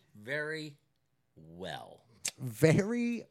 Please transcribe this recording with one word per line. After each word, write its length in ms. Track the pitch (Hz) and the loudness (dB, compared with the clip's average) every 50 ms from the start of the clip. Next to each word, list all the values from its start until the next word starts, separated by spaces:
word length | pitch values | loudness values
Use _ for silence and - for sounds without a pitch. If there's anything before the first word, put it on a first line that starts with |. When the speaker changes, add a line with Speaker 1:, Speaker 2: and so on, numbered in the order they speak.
| _ _ - | _ _ -20
Speaker 1:
very 600 | 107 107 117 139 151 151 151 160 156 151 151 143 _ _ _ _ _ _ _ _ _ _ _ _ | -16 -8 -6 -4 -4 -2 -4 -4 -6 -8 -10 -12 _ _ _ _ _ _ _ _ _ _ _ _
well. 680 | - 78 80 82 87 92 85 73 64 53 87 80 - _ _ - - - - - - | -20 -20 -18 -14 -10 -8 -8 -8 -8 -10 -12 -18 -20 _ _ -18 -8 -8 -8 -8 -6
Speaker 2:
Very, 840 | 131 127 110 - 151 160 156 165 190 208 240 240 240 240 240 220 - - | -10 -8 0 6 6 8 8 6 4 2 0 0 0 -2 -2 -4 -8 -10